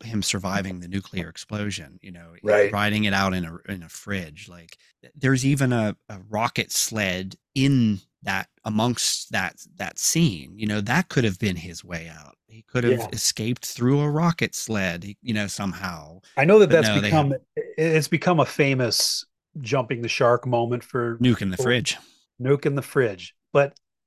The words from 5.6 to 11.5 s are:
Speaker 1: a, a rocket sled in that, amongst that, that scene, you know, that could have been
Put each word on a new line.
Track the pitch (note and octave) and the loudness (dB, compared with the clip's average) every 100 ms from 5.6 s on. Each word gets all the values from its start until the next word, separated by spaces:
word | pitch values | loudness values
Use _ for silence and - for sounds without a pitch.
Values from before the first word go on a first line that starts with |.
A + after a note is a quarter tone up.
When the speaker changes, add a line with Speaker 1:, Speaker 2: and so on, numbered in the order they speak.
| C3 | 2
Speaker 1:
a, | A#2+ G#2+ F#2 - | 2 0 -4 -12
a | G2 G#2 | -18 -8
rocket | G#2 A#2 - G#2 | -4 -2 -2 -4
sled | - - A2 F#2+ F2+ F#2+ - _ C3+ | -4 -4 -2 -2 -2 -6 -12 _ 0
in | C3+ C3+ A2 G2 - _ | 2 4 2 0 -6 _
that, | - F#2+ - _ | -6 -6 -6 _
amongst | A2 G#2+ A#2+ A2+ - - - | -6 -2 0 0 -2 -4 -6
that, | G#2+ F#2 - - - | -4 -4 -8 -18 -12
that | F#2 - | -10 -4
scene, | - D#3+ D#3+ E2 C2 G2 | -2 2 2 0 -10 -8
you | G#2+ | -4
know, | G#2 | -2
that | G2+ D3 - | 0 0 0
could | C#3+ | 0
have | A2+ F2+ | 0 0
been | G#2 | -4